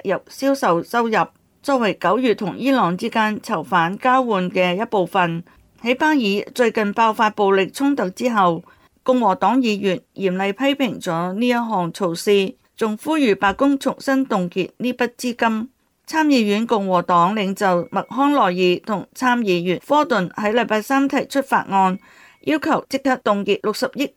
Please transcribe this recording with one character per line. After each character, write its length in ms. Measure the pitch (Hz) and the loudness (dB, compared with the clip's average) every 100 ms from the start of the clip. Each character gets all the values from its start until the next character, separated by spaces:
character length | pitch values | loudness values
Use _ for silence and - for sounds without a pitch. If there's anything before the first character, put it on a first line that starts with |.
油 180 | 196 175 - | -2 -4 -6
銷 260 | - 277 | -4 -2
售 280 | 269 226 170 | 0 2 0
收 260 | - 240 233 | 0 -2 0
入， 100 | 214 165 _ _ _ | 0 -2 _ _ _
作 160 | - 269 | -2 0
為 180 | 220 165 | 0 0
九 200 | 170 208 | 0 2
月 160 | 254 | 2
同 220 | 202 196 98 | 0 -2 -4
伊 120 | 247 | 0
朗 240 | 269 180 | 2 2
之 140 | 180 226 | 0 -4
間 320 | 226 214 208 | -2 -2 -2
囚 200 | - 202 | -6 -6
犯 340 | 143 185 165 196 | -2 0 0 0
交 260 | 254 254 | 2 2
換 280 | 254 202 180 | 2 0 0
嘅 300 | 190 180 180 | 0 0 0
一 40 | |
部 220 | 226 208 175 | -2 0 0
分。 360 | 196 175 165 - _ _ _ | 0 0 -2 -10 _ _ _
喺 140 | 226 247 | -4 0
巴 180 | 311 | 2
以 300 | 302 214 202 - | 2 2 -2 -4
最 160 | - 240 | 0 0
近 220 | 220 208 | 0 -2
爆 220 | 202 226 | 2 0
發 160 | 214 220 | 2 0
暴 200 | 208 202 | 2 2
力 140 | 196 190 | 2 0
衝 280 | - 277 277 | -2 -2 0
突 140 | 185 | -4
之 180 | 185 247 | -2 -2
後， 340 | 226 180 170 - _ _ _ | 2 2 0 -6 _ _ _
共 180 | - 254 | 0 2
和 120 | 220 | 2
黨 240 | 185 190 247 | 2 2 2
議 200 | 240 202 | 0 0
員 240 | 202 180 - | -2 -2 -6
嚴 220 | - 190 185 | -4 -2 -2
厲 160 | 196 | -2
批 120 | 202 277 277 | 0 -2 0
評 160 | 254 - | -2 -4
咗 300 | - 165 175 | -6 -4 -4
呢 160 | 190 247 | -2 -2
一 20 | |
項 420 | 240 233 208 175 | 0 -2 -2 -2
措 220 | - 190 | -2 -4
施， 400 | 170 - 202 190 - _ - | -4 2 2 2 -6 _ -6
仲 200 | 226 214 | -4 -4
呼 220 | 294 311 | -2 0
籲 160 | 262 | 2
白 180 | 196 202 | 2 0
宮 240 | 196 277 277 | 2 0 0
重 200 | 269 - | -2 -4
新 260 | - 269 | -2 -2
凍 240 | 262 214 175 | 0 -2 -2
結 220 | 190 175 - | -4 -6 -4
呢 160 | 240 | -6
筆 160 | 247 240 - | -2 -4 -4
資 160 | 247 | -8
金。 340 | 233 233 220 233 _ _ _ - | -2 0 0 -6 _ _ _ -6
參 200 | 320 311 | 0 4
議 160 | 269 | 4
院 220 | 208 202 | 4 0
共 220 | 226 226 196 | 0 0 2
和 160 | 180 | 0
黨 320 | 175 180 175 | 2 2 4
領 240 | 214 190 196 | 2 -2 0
袖 300 | 202 175 170 | 2 2 0
麥 140 | 196 | -6
康 280 | - 233 285 | -4 0 2
奈 80 | 285 | 4
爾 380 | 202 180 185 180 - | 2 2 2 0 -2
同 220 | 208 - | -6 -6
參 280 | - 254 240 | -4 0 0
議 200 | 214 175 | 0 0
員 180 | 180 170 | 0 -4
科 200 | - 294 | 0 2
頓 240 | 294 226 180 | 2 0 -2
喺 220 | - 208 | -4 -2
禮 120 | 233 220 | 0 0
拜 140 | 214 | -2
三 280 | 202 269 277 | 0 0 2
提 180 | 277 - | 0 -2
出 160 | 277 | -4
法 200 | 269 220 | 0 -2
案， 360 | - 196 190 185 - - - _ | 0 2 2 0 -10 -20 -20 _
要 140 | - 302 | -2 -2
求 240 | 311 247 - | 0 -2 -2
即 100 | 269 | -4
刻 120 | 269 254 | -2 -2
凍 200 | - 202 | 0 -2
結 140 | 196 190 | 0 -2
六 80 | 214 | -2
十 180 | 208 - | -4 -6
億 200 | - 277 | -4 -6